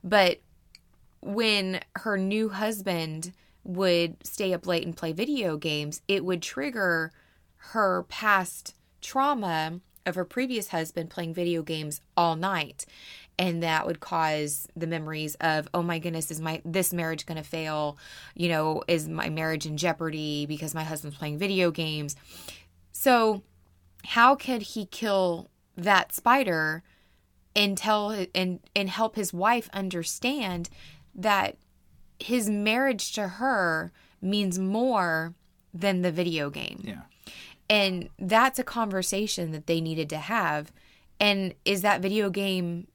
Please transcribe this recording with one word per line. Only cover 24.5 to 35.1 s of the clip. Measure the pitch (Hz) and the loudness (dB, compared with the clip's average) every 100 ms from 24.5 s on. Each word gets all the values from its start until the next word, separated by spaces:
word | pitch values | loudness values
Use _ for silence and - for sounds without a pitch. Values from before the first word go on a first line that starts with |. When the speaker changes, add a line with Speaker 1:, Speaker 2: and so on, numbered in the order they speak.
| 240 | -4
Speaker 1:
he | - 226 196 | -4 -8 -8
kill | - 220 196 180 170 - _ _ - | -4 0 4 2 0 -8 _ _ -4
that | 180 190 - | 4 4 4
spider | - 233 269 240 165 156 160 _ _ _ _ _ _ _ 208 | 0 4 4 4 2 0 -2 _ _ _ _ _ _ _ 2
and | 208 196 | 2 2
tell, | 214 214 208 214 180 | 2 2 2 -4 -2
and, | 185 185 180 _ 202 | 0 -2 -4 _ -2
and | 196 | -2
help | 185 220 220 | 0 -2 0
his | 190 | -4
wife | 175 202 240 - | 0 2 2 0
understand | 196 190 175 165 - 247 285 202 175 170 - - - - | -6 -4 -4 -6 -4 -2 -2 -2 -4 -6 -12 -20 -20 -20
that | - 208 196 196 - _ _ _ - - _ | -2 2 4 2 -2 _ _ _ -20 -20 _
his | - 247 208 | 0 0 2
marriage | 208 214 233 269 214 - | 0 2 2 2 0 -4
to | - 196 | -4 -4
her | 190 262 226 175 160 170 - _ _ | -2 0 2 2 0 -4 -14 _ _
means | 190 208 196 180 | -2 2 0 0
more | 190 214 254 220 175 | 0 2 2 2 2